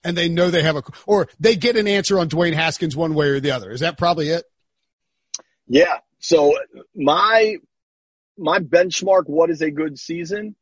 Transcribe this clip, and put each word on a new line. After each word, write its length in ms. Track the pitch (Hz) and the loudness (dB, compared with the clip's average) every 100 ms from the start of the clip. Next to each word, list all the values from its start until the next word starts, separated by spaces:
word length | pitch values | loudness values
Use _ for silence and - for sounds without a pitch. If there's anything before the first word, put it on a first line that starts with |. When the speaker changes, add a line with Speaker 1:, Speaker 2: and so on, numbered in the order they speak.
Speaker 1:
and 120 | 175 | -4
they 140 | 175 170 | -2 -2
know 220 | 170 180 | 0 2
they 100 | 170 | 2
have 140 | 156 | 0
a, 80 | 147 - - - | -2 -8 -14 0
or 200 | 202 160 _ | 0 0 _
they 160 | 220 | 0
get 200 | 208 240 | 2 0
an 120 | 220 208 | 0 0
answer 320 | 202 190 196 | 0 0 0
on 100 | 165 | 0
Dwayne 240 | 151 170 | 0 0
Haskins 420 | 156 165 - 165 | 0 -2 -2 -6
one 200 | 139 165 | -2 -2
way 140 | 151 143 | 0 2
or 100 | 139 | 0
the 120 | 143 | -2
other. 200 | 131 95 | -4 -8
Is 80 | 120 | -4
that 180 | 165 156 | -6 0
probably 320 | 175 160 151 | 0 0 -2
it? 160 | 170 - _ _ _ _ _ _ _ _ - _ _ _ | -4 -6 _ _ _ _ _ _ _ _ -16 _ _ _
Speaker 2:
Yeah. 300 | 127 175 147 _ _ | 2 4 0 _ _
So 360 | - 165 147 147 - - - | 0 4 4 2 -4 -18 -20
my, 640 | - 139 165 214 226 214 202 _ _ _ _ _ _ _ - | -4 0 2 4 4 2 -2 _ _ _ _ _ _ _ -6
my 220 | 156 190 | -2 -2
benchmark, 640 | 160 170 185 - 185 190 | 2 2 2 -2 0 0
what 240 | 156 147 165 | 2 0 0
is 120 | 156 | 0
a 100 | 156 | -4
good 280 | 147 156 135 | -4 -8 -8
season 560 | - 170 165 208 214 208 | -10 -10 -8 -10 -10 -16